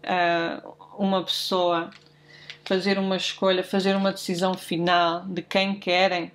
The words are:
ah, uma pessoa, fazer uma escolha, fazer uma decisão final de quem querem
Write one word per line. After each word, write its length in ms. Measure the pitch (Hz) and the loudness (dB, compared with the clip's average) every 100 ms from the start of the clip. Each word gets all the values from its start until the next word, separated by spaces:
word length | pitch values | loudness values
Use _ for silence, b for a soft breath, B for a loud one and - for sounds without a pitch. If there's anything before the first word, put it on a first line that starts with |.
ah, 580 | - 180 175 170 165 147 - - - - | -2 0 2 2 -2 -6 -12 -20 -20 -2
uma 260 | 196 190 | 0 0
pessoa, 640 | 165 - - 190 180 170 175 - - B B B B B - | -2 -4 -2 0 2 0 -4 -12 -20 B B B B B -2
fazer 340 | 190 190 196 | 0 2 0
uma 160 | 190 185 | 0 -2
escolha, 480 | - - 190 185 | -4 0 2 2
fazer 320 | 185 196 190 196 | 0 0 2 2
uma 160 | 196 | 0
decisão 440 | 190 - 175 190 185 | -2 -4 0 0 -2
final 680 | - 170 175 175 170 170 190 | -4 -2 2 4 4 0 -6
de 160 | 180 | -8
quem 380 | - 196 196 196 | -2 0 0 -2
querem 540 | 185 180 190 180 165 | 0 4 4 2 -6